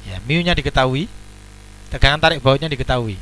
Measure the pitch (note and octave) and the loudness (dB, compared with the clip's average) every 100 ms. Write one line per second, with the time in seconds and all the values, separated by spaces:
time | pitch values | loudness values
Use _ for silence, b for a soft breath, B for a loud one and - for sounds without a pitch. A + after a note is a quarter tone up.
0 | - F#2 G#2+ D#3+ F3 E3+ C#3+ C#3 C3 C3 | -12 -12 -2 -2 0 0 0 0 0 0
1 | G3+ - - - - - - - - C#3 | -6 -10 -20 -20 -20 -20 -20 -20 -12 2
2 | C#3 C#3 - D#3+ C3 C#3 D#3 C3+ C3 B2+ | 4 4 2 2 2 2 0 -4 -2 -2
3 | A2+ F#2+ | -2 -8